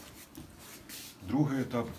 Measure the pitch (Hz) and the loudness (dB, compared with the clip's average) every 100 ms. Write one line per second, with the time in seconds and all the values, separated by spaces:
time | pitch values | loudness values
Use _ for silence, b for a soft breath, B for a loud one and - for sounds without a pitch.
0 | - - - - - - - - - - | -12 -14 -14 -14 -14 -14 -14 -14 -12 -12
1 | - - 92 131 151 135 120 120 117 | -12 -8 2 6 6 6 2 2 0